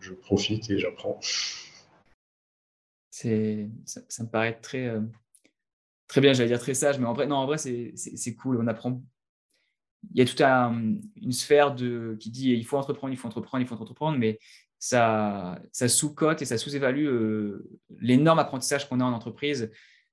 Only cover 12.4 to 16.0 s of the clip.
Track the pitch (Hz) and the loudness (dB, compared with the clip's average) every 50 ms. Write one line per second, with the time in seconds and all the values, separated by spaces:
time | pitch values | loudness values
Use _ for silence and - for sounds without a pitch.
12.4 | 135 127 120 113 117 - 143 139 135 - 139 - - 135 131 123 - 113 - 117 | 2 2 2 2 2 -2 -2 -2 -2 -2 -6 -6 -6 -8 -8 -8 -8 -8 -8 -8
13.4 | 107 - - 131 123 123 120 107 110 110 123 - 151 156 151 127 113 110 110 - | -8 -6 -4 -4 -4 -4 -4 -10 -12 -14 -10 -4 -2 -2 0 2 2 0 0 -2
14.4 | - - - - _ _ _ _ - - 127 123 117 110 110 107 107 104 101 98 | -8 -18 -20 -20 _ _ _ _ -4 0 4 4 4 4 4 2 0 0 -2 -4
15.4 | 90 90 90 - - - - - 127 123 - - | -6 -8 -10 -12 -14 -14 -6 -2 0 2 2 2